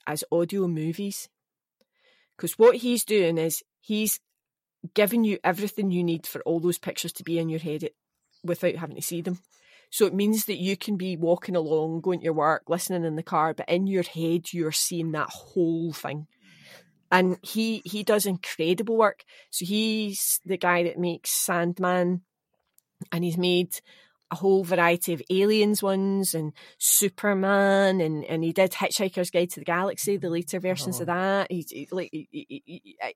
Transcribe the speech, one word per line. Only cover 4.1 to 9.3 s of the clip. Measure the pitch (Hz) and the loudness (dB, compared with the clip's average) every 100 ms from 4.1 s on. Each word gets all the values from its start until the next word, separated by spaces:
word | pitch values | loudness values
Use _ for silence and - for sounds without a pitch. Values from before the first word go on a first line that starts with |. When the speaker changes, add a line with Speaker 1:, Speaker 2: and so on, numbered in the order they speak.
| - _ _ _ _ _ _ 175 - | -2 _ _ _ _ _ _ -4 2
Speaker 1:
giving | 202 233 | 2 2
you | 220 202 | 0 0
everything | 175 180 208 - 196 | -2 -2 -4 -2 -2
you | 180 | 0
need | 175 165 - | 0 -2 -6
for | - | -8
all | - 170 | -4 0
those | 175 170 | 0 -2
pictures | - - 170 | -4 -8 -8
to | - | -10
be | - 170 | -4 -2
in | 165 | -2
your | 160 | -4
head | 160 156 | -4 -6
it, | 175 - _ _ _ _ | -8 -12 _ _ _ _
without | 175 170 180 165 | -6 -2 0 -2
having | 165 135 | -6 -8
to | |
see | - 170 | -8 -6
them. | 180 | -6